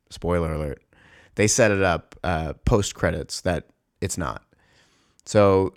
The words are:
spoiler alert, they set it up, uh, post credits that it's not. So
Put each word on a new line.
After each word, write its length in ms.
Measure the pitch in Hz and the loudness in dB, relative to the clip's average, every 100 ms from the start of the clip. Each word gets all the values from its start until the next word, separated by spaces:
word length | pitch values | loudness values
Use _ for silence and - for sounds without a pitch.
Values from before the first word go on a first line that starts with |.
| _ | _
spoiler 420 | - 85 87 80 | -8 -4 -2 -2
alert, 300 | 78 76 64 _ _ _ - _ | -4 -6 -10 _ _ _ -20 _
they 120 | - 107 | 0 2
set 240 | - 110 | 4 4
it 120 | 98 | 4
up, 320 | 95 80 - - | 2 0 -4 -8
uh, 300 | 85 82 78 - | -4 -4 -4 -6
post 300 | - 110 98 | 0 0 0
credits 460 | - 90 82 - - | -4 -4 -4 -8 -6
that 260 | 92 85 - _ _ _ | -4 -4 -8 _ _ _
it's 160 | 98 - | -8 -6
not. 260 | 73 50 - _ _ _ _ _ _ _ | -6 -8 -16 _ _ _ _ _ _ _
So 500 | - 107 101 95 95 | -2 4 4 4 0